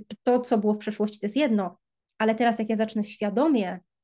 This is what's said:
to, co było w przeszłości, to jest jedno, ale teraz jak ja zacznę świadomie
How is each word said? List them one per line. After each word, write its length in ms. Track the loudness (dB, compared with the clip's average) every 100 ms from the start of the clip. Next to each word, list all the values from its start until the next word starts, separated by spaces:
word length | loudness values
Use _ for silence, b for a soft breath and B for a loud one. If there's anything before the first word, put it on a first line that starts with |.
| -14 -6
to, 180 | 0 0
co 180 | 2 0
było 160 | 2
w 40 | -2
przeszłości, 420 | -4 -4 -4 -4
to 60 | -4
jest 100 | 0
jedno, 420 | 2 2 -2 -8 _ _ _ _
ale 160 | 0
teraz 240 | 2 2 0
jak 100 | -2
ja 80 | 0
zacznę 280 | 0 -2
świadomie 760 | -6 -4 -2 2 2 2 0 -6 -14 _